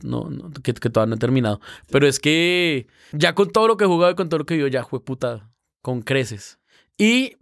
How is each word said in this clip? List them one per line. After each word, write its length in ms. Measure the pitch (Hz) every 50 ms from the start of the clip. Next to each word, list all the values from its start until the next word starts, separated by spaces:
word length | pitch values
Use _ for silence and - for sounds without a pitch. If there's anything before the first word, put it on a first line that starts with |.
| -
no, 260 | 120 120 117 113 -
no, 200 | - - - 175 143 135 127
que, 100 | 127 117
que 160 | - - 123
todavía 220 | 117 120 110 113
no 40 | 113
he 20 | 110
terminado. 400 | 120 120 131 135 120 107 104 - - - - - - -
Pero 160 | - 139 143
es 120 | 143 139 -
que 680 | - 147 156 160 170 175 180 180 175 170 151 127 113 _ _ _ _ _
ya 240 | - 147 165 170 170
con 160 | 190 202 -
todo 160 | - 220 220
lo 100 | 226 226
que 60 | 190 214
he 40 |
jugado 240 | 190 175 170 175 180 180
y 20 |
con 140 | 185 185 156
todo 100 | 160 151
lo 60 | 147
que 100 | - 165
he 20 |
visto, 120 | 156 143 139
ya, 120 | 135 127
jueputa, 720 | 117 - - 127 - - 131 135 131 120 120 107 104 110 _ _ _ _ _ _ -
con 180 | 131 127 123
creces. 560 | 110 - 135 135 127 104 113 101 - - - _ _ _ _ _ _ _ _
Y 380 | - 202 220 233 254 262 247 - _